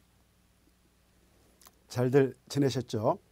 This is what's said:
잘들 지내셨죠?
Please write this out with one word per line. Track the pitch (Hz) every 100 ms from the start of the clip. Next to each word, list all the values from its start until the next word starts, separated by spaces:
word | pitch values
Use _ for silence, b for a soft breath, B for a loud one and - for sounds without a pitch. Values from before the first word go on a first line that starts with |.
| _ _ _ _ _ _ _ _ _ _ _ _ _ _ _ _ - _ _
잘들 | 127 127 139 131 - _
지내셨죠? | 143 139 135 - 110 120 185 _